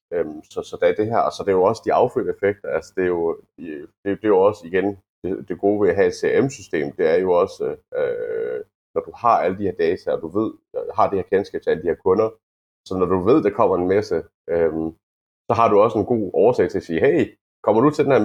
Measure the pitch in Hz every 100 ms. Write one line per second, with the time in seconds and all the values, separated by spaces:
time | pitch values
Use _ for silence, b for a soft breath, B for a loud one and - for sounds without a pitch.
0 | - 87 76 76 _ 90 - - 87 98
1 | 107 110 69 - 98 92 95 113 104 80
2 | 123 120 90 - 101 101 - 80 - -
3 | 90 85 82 - _ - 82 73 78 _
4 | 101 95 107 95 101 104 82 92 101 98
5 | _ _ 87 - - 87 101 104 95 95
6 | 92 - 78 85 135 - - 82 71 -
7 | 80 85 92 87 95 - 67 78 _ 71
8 | 67 57 57 57 62 64 - _ _ 82
9 | 82 - 117 90 85 95 98 90 82 92
10 | 85 69 80 98 110 - _ - - -
11 | 92 98 - 98 101 85 85 78 85 -
12 | 95 95 78 - _ _ _ _ - 92
13 | 87 92 95 151 101 - 110 90 90 101
14 | 104 82 - _ - 85 82 80 80 -
15 | _ _ _ _ - 117 113 101 113 110
16 | 92 117 92 - 110 127 87 90 - 82
17 | 135 160 101 _ _ _ 110 110 147 151
18 | 143 120